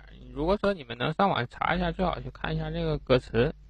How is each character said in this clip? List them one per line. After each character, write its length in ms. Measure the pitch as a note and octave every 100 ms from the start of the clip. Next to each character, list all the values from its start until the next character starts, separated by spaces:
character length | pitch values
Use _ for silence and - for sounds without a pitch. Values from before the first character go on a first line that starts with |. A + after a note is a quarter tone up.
| - - B2+ B2+
如 100 | E3
果 100 | G#3
说 140 | G3+
你 120 | F#3+
们 120 | A#2+ A#2+
能 120 | C3+
上 140 | D#3+ G3
网 200 | C3+ B2
查 240 | - -
一 60 | F3
下， 120 | F3
最 140 | E3+ F3+
好 160 | C#3+
去 80 | B2+
看 260 | - E3 D#3+
一 40 |
下 100 | D#3
这 100 | E3
个 120 | E3 D3
歌 180 | - C3
词， 380 | - A2 C#3 -